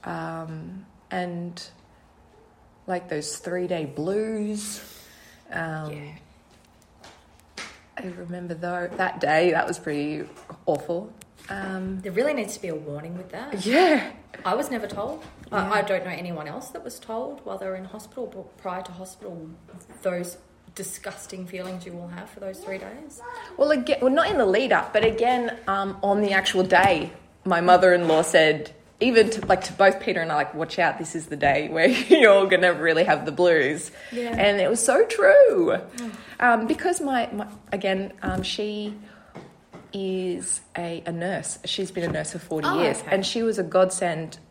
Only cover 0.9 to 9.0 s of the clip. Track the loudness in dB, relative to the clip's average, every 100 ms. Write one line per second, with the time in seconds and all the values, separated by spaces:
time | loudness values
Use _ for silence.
0.9 | _ _ -6 -4 -6 -10 -12 -18 _ _
1.9 | _ _ _ _ _ _ _ _ _ -8
2.9 | -8 -6 -8 -8 -10 -8 -6 -4 -4 -6
3.9 | -6 -4 -2 -4 -4 -6 -6 -8 -12 -16
4.9 | -20 -20 -20 -20 -20 _ -8 -6 -8 -10
5.9 | -12 -14 -18 _ _ _ _ _ _ _
6.9 | _ -20 -20 _ _ _ -16 -16 -16 _
7.9 | -12 -12 -12 -12 -10 -10 -8 -6 -4 -6
8.9 | -2